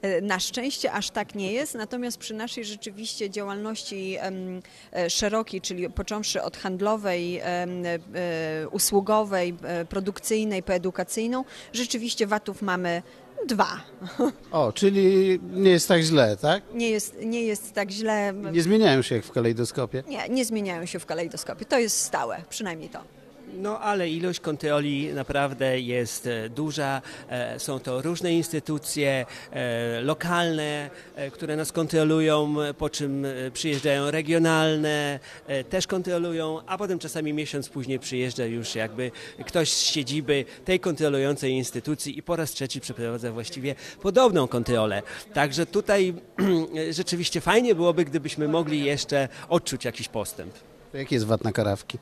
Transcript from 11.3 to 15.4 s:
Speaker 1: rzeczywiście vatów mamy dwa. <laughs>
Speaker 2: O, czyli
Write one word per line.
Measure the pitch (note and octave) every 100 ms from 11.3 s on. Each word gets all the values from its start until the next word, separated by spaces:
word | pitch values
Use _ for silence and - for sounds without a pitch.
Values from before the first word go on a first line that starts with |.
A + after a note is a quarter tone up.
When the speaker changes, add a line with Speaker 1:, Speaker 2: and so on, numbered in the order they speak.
| B3+ C4+ - -
Speaker 1:
rzeczywiście | A3+ A#3+ B3 A#3 - G#3
vatów | G#3+ G#3 F#3+
mamy | G3+ F3+ F3+ E3+ - - - - F#4+
dwa. | G#3+ F3 - - - F#3 -
<laughs> | D4 - -
Speaker 2:
O, | E3 B2+
czyli | - G3 G3 F#3+ F#3+ F#3+ F#3